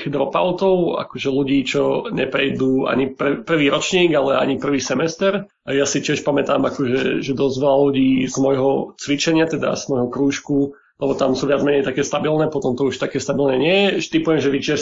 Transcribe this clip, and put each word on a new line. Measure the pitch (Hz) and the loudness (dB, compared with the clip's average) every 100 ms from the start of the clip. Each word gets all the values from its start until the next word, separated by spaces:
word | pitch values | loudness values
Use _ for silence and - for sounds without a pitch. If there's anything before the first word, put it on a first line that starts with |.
| 156 | -2
dropoutov, | 135 135 170 180 180 190 180 170 - | -4 -2 0 0 0 2 2 0 -2
akože | - 123 139 | -6 -6 -2
ľudí, | 135 135 139 | 0 2 0
čo | 127 143 135 135 233 | 0 0 0 0 -2
neprejdú | - 135 139 139 123 131 131 - | -4 -2 0 -2 0 0 2 0
ani | 120 131 - | 0 -2 -2
pr-, | 143 - - | -2 -2 -2
prvý | 165 139 | 0 2
ročník, | 151 - 185 175 | 0 0 2 4
ale | 151 135 131 | 4 2 2
ani | 139 127 | 0 -2
prvý | 139 135 | -2 -2
semester. | - 131 165 160 196 196 202 _ | -2 -2 -2 0 0 -2 -6 _
A | - | -4
ja | 139 139 | 0 0
si | 143 | 0
tiež | 135 143 151 | -2 -2 0
pamätám, | 139 139 139 135 | 0 0 0 0
akože, | - 127 131 131 127 | -2 -2 0 0 -2
že | 131 | -2
dosť | 127 139 127 | -2 -2 0
veľa | 139 139 143 | 2 4 4
ľudí | 131 131 131 127 | 4 4 2 0
z | 131 | 0
môjho | 135 135 135 135 - - | 2 2 2 0 -4 -8
cvičenia, | - 143 165 160 160 | -4 -2 2 2 2
teda | 147 139 139 | -2 -2 -4
z | - | -2
môjho | 131 120 | -2 -2
krúžku, | 127 139 139 - 143 139 - _ - | 0 -2 -2 -2 0 -2 -6 _ -6
lebo | 139 131 | -4 0
tam | 135 | 0
sú | 131 139 | 0 0
viac | 139 143 | 2 2
menej | 139 | 2
také | 135 139 - | 0 -2 -2
stabilné, | 147 147 156 156 | -2 0 0 0
potom | 143 131 123 | -2 -2 0
to | 135 | -2
už | 123 | -2
také | 135 135 | -4 -4
stabilné | - 139 143 131 | -2 0 0 2
nie | 156 | 2
je. | 196 196 170 160 | 2 2 0 -2
Vždy | 160 | 0
poviem, | 160 156 | 2 2
že | 139 | 2
vy | 135 | 0
tiež | 151 147 | -2 -2